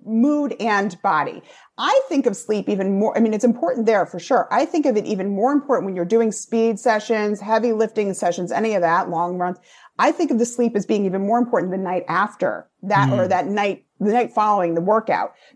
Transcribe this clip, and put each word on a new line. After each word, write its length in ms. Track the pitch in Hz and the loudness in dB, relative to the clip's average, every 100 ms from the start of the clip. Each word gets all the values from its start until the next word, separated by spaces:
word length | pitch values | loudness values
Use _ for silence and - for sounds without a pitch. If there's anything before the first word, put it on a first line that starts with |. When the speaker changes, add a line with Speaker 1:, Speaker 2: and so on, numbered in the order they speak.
| 208 | -2
Speaker 1:
mood 500 | 226 277 294 285 - | 2 2 2 -2 -4
and 420 | 220 202 202 - | -2 0 -2 -2
body. 400 | 196 156 139 - - - - - | 0 0 -2 -8 -18 -20 -18 -4
I 240 | 277 523 539 | 0 2 2
think 160 | 285 233 | 0 0
of 100 | 196 | -2
sleep 320 | - 208 - | -4 -4 -2
even 320 | 196 190 196 | -2 0 0
more, 160 | 214 - | 0 2
I 60 | |
mean, 120 | 226 | 2
it's 120 | 214 240 | 2 2
important 400 | 233 339 247 220 | 2 -2 0 2
there 200 | 208 175 | 2 0
for 140 | 175 | -4
sure. 280 | - 240 - | 0 0 2
I 140 | 226 294 | 0 0
think 200 | 339 285 | 0 0
of 120 | 214 | 0
it 80 | - | -2
even 240 | 196 196 | -4 -4
more 200 | 196 247 | 0 2
important 320 | 285 285 214 190 | 0 0 -2 -2
when 100 | 180 | -4
you're 100 | 180 | 0
doing 260 | 226 220 | 2 2
speed 480 | 196 - 226 226 208 | -2 -4 0 0 0
sessions, 600 | 247 214 214 220 208 202 | 0 0 0 -2 -2 -4
heavy 320 | 202 220 233 | 0 0 2
lifting 420 | 220 214 220 202 | 0 0 -2 -2
sessions, 380 | 185 175 175 180 | 0 -2 -2 -4
any 220 | 233 220 | -2 0
of 80 | 202 | 2
that, 280 | 165 180 - | 2 2 0
long 280 | 165 175 180 | -2 -2 -2
runs. 200 | 180 180 _ - - - | -4 -6 _ -20 -12 -2
I 120 | 262 | 0
think 200 | 311 294 | 0 0
of 80 | 233 | 0
the 60 | 240 | 0
sleep 300 | - 233 208 | 0 0 0
as 100 | - | -2
being 200 | 214 190 | 0 0
even 200 | 190 202 | -2 0
more 140 | 233 | 0
important 320 | 240 214 180 | 2 0 0
the 60 | 190 | -4
night 260 | 185 180 - | -4 -4 -2
after 600 | 175 214 - 139 87 - _ | -2 -2 -2 -4 -4 -10 _
that, 260 | 196 202 135 | -2 2 2
or 140 | - 185 | 2 2
Speaker 2:
Mm. 40 | |
Speaker 1:
that 180 | 180 190 | 0 0
night, 380 | 208 202 - _ - | -2 -2 -4 _ -4
the 120 | 202 | 0
night 220 | 240 240 | 2 0
following 420 | 220 214 208 175 165 | 0 2 2 0 0
the 60 | |
workout, 520 | 185 220 220 135 - - _ | 2 0 0 -2 -4 -10 _